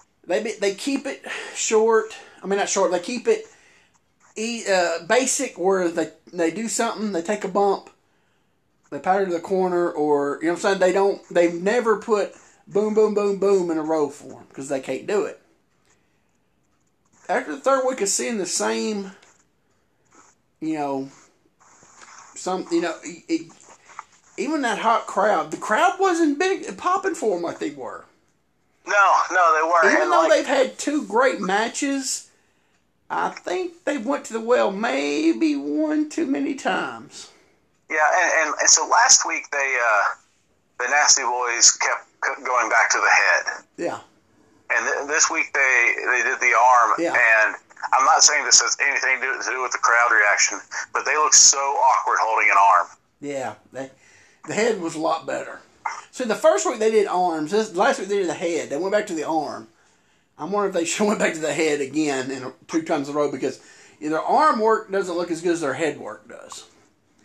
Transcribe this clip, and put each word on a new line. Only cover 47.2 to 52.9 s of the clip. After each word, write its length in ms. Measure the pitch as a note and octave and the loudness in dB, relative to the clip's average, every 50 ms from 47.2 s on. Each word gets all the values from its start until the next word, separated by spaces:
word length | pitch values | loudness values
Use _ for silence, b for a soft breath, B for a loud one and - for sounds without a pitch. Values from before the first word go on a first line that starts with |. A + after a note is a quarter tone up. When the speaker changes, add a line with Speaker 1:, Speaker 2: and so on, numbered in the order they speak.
| A#2+ A2+ A2+ A2 G#2+ A2 - - _ _ - B B B B | 4 4 4 4 4 2 0 -6 _ _ -16 B B B B
Speaker 2:
I'm 120 | C3 C3 | 2 4
not 180 | C#3+ C3 - - | 4 4 6 6
saying 220 | D3+ D3 D3 C3 | 4 4 2 0
this 160 | A#2+ A#2 - | 2 2 2
has 160 | B2 A2+ - - | 2 2 -2 -2
anything 380 | C3 C#3+ C3+ B2 B2+ B2+ C3 B2+ | -2 -2 -2 0 0 -2 -2 -2
to, 220 | B2 C3+ B2+ - - | -2 -4 -4 -4 -6
to 80 | G#2+ | -6
do 100 | B2 B2+ | -4 -4
with 120 | B2+ A#2 - | -4 -4 -4
the 40 | - | -2
crowd 300 | - A#2+ A#2 A#2 A#2+ A#2+ | 0 2 4 4 4 4
reaction, 480 | A2+ G#2+ G#2 G2+ G2 - - - G#2 G2 - - B B B B B | 4 4 4 4 4 2 2 0 -2 -6 -12 -12 B B B B B
but 120 | B2 B2+ | -4 -2
they 100 | C3 C#3 | -2 0
look 160 | D#3 D3+ C#3+ - | 0 2 4 6
so 220 | - - - C#3 C#3 | 6 6 6 4 2
awkward 580 | C#3 C#3 C3+ B2+ B2+ C3 B2 - - B2 A2 - | 0 -2 0 2 4 4 4 2 2 0 0 0
holding 300 | - A2 A2 A2 G#2+ G2+ | 0 0 0 2 2 4
an 80 | G2+ | 4
arm. 300 | G2 G2+ G2+ F#2 F2 E2+ - | 6 6 6 6 4 2 0